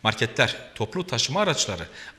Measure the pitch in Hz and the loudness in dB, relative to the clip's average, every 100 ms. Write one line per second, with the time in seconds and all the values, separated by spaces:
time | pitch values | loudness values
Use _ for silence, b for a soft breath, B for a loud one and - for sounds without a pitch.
0 | 110 - 117 - 120 - - - 107 185 | 0 2 0 4 2 2 -10 -6 -4 -4
1 | 175 117 - 165 202 139 - 90 85 B | -2 0 0 2 2 2 0 -4 -8 B
2 | B | B